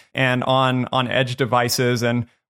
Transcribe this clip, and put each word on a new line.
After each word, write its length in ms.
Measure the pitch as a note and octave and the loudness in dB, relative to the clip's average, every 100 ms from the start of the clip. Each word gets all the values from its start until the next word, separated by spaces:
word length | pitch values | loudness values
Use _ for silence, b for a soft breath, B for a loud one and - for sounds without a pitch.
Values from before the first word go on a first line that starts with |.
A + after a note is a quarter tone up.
| B | B
and 300 | B2+ C3 B2+ | -2 0 0
on, 440 | B2+ C3 C3 B2+ B2 | 0 2 2 0 -2
on 160 | C3 B2+ | -2 0
edge 280 | A2+ B2+ B2 | 0 -2 -2
devices, 680 | B2+ B2 A#2+ - B2 B2 | 0 0 0 0 0 0
and 240 | A#2+ A#2+ A#2 b _ | 0 -2 -4 b _